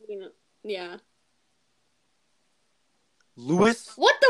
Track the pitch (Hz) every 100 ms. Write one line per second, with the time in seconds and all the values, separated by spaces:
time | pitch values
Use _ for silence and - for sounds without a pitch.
0 | 220 202 190 _ _ _ 208 196 175 180
1 | _ _ _ _ _ _ _ _ _ _
2 | _ _ _ _ _ _ _ _ _ _
3 | _ _ _ - 123 170 214 233 - -
4 | 359 -